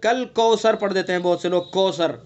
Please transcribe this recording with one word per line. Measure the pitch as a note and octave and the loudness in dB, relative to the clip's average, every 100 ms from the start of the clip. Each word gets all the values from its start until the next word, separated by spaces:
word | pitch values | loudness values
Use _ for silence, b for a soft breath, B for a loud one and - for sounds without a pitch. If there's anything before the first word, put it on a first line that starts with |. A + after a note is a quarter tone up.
کل | G#3+ B3+ B3 | 0 -2 -2
کوثر | - A3+ A3 A3 | 0 2 4 2
پڑھ | G#3+ G3+ | 0 0
دیتے | F#3+ F3+ | -2 -2
ہیں | F3+ | -2
بہت | F3+ E3+ | 0 0
سے | F3+ | 0
لوگ، | F3 | -2
کوثر | F3 F#3 F#3+ E3+ E3 B2+ | -2 -2 0 0 -2 -4